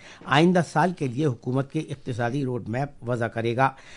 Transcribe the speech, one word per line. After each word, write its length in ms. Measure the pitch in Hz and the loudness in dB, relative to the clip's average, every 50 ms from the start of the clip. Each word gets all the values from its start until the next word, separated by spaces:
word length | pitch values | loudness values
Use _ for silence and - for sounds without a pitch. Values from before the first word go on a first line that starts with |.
| - - - - - - | -14 -20 -20 -12 -2 2
आइंदा 340 | 127 147 170 185 175 175 160 | 4 6 6 6 6 4 2
साल 300 | - - 156 165 185 175 | 2 2 2 2 2 0
के 140 | - 156 131 | -2 -6 -4
लिए 180 | 113 131 160 | -2 0 0
हुकूमत 440 | 143 120 - - 131 123 135 135 139 - | 0 -2 -2 -4 -2 -2 -2 -2 -2 -4
के 60 | 160 | -6
इक्तिसादी 640 | 156 - - - - - 117 110 120 120 127 147 135 | -6 -6 -10 -10 -8 -8 -4 -4 -2 -2 -2 -2 -4
रोड 240 | 127 123 117 95 98 | -4 -4 -6 -6 -4
मैप 280 | 113 127 143 143 - - 117 | -4 -4 -4 -4 -8 -8 -6
वज़ा 240 | 120 123 113 117 107 | -4 -2 -2 -2 -2
करेगा। 400 | - 113 113 117 117 123 135 143 - - - - - | -2 -2 -2 0 2 2 2 0 0 -4 -16 -20 -20